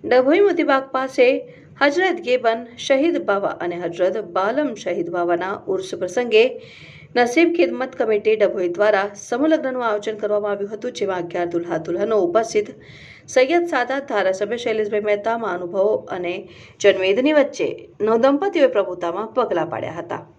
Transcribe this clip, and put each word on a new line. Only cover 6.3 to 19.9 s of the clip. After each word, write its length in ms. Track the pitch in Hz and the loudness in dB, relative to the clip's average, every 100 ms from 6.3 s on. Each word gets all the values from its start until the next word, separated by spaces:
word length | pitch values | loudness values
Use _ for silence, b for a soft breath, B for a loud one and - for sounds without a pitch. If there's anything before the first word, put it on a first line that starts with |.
| 214 247 - B B B B B 247 | 4 4 0 B B B B B 0
નસીબ 380 | 240 277 339 339 | 2 4 4 4
ખિદમત 400 | 285 240 254 - | 0 0 -8 -2
કમિટી 400 | 226 208 214 214 | 0 2 2 2
ડભોઈ 320 | 196 202 180 | 2 2 -4
દ્વારા 400 | 175 208 202 208 | 2 2 4 0
સમૂહ 340 | - - 247 311 | -8 -6 0 2
લગ્નનું 360 | 311 262 254 | 2 0 -2
આયોજન 320 | 233 208 208 214 | -2 -2 -4 -6
કરવામાં 360 | 208 208 208 | -2 0 -2
આવ્યું 180 | 202 202 | -4 -6
હતું, 220 | 214 247 | -6 -8
જેમાં 260 | 247 196 180 | -4 -4 -4
અગિયાર 280 | 175 180 175 | -4 -4 -2
દુલ્હા 320 | 175 170 165 | -2 -2 -6
દુલ્હનો 380 | 160 175 208 220 | -4 -4 0 2
ઉપસ્થિત 520 | 175 220 226 208 208 - B B B B - | 2 0 0 -2 -4 -12 B B B B -2
સૈયદ 360 | 254 262 349 349 | 2 4 2 2
સાદાત, 420 | 285 240 269 277 | -2 -2 -4 -2
ધારાસભ્ય 480 | 220 185 190 202 233 | 0 0 0 -4 -4
શૈલેષભાઈ 440 | 240 220 208 208 | -2 -2 -2 -2
મહેતા, 380 | 208 208 220 233 | 0 0 0 -2
મહાનુભાવો 560 | 220 180 175 196 196 214 - | -4 -6 -4 0 0 0 -4
અને 380 | 190 175 185 - B B B | -6 -6 -8 -10 B B B
જનમેદની 520 | 202 185 185 202 269 | 4 4 2 2 4
વચ્ચે 360 | 302 269 - 165 - - _ | 4 2 0 -4 -6 -16 _
નવદંપતીઓએ 680 | 208 226 262 285 392 349 269 | 0 4 4 2 0 2 4
પ્રભુતામાં 600 | 226 185 180 170 180 220 | 2 -2 -4 -6 -6 -4
પગલાં 420 | 254 233 175 151 | -2 0 -2 -2
પાડ્યા 220 | 110 - | -6 -8